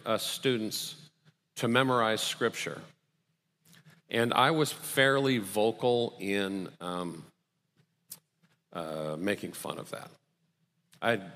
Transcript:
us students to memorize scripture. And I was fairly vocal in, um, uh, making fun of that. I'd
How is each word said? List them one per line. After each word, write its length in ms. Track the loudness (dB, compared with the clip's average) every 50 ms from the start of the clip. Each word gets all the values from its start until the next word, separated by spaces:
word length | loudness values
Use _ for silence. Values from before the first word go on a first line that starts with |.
| -2
us 220 | -2 0 0 0
students 680 | -4 -6 0 2 2 2 2 0 -2 -4 -6 -6 -8 -10 -14 -20 -20 _ _ _ -20 _ _ _ _ _
to 140 | -2 0 4
memorize 540 | 4 4 4 6 4 4 4 4 2 0
scripture. 580 | 0 -4 -2 0 0 0 0 -2 -6 -6 -8 -8 -12 -16 -20 _ _ _ _ _ _ _ _ _ _ _ _ _ _ _ -20 -20 _ -20 -20 _ _ _
And 240 | 0 2 2 4
I 200 | 4 4 4 4
was 200 | 4 4 2 0
fairly 640 | -2 -6 -10 -2 2 4 4 6 6 4 4 2 2
vocal 800 | 0 0 -2 0 2 2 2 2 2 2 2 2 2 0 -2 -4 -6
in, 520 | -4 -2 0 0 0 -2 -2 -6 -6 -8 -12 -10
um, 440 | -8 -6 -4 -4 -4 -6 -8 -10 -14 -18 _ _ _ _ _ _ _ _ _ _ _ _ _ _ _ _ -20 -20 _ _ _ _ _ _ _ _ _ _
uh, 440 | -12 -10 -8 -8 -6 -6 -6 -6 -6 -4
making 340 | -2 -2 -2 -2 -6 -10
fun 260 | -10 -10 -8 -8 -8 -8
of 120 | -10 -12
that. 200 | -12 -12 -12 -16 -20 _ _ _ _ _ _ _ _ _ _ _ _ _ _ _ -14 _
I'd 200 | -2 -2 -2 -2 -4 -10 -16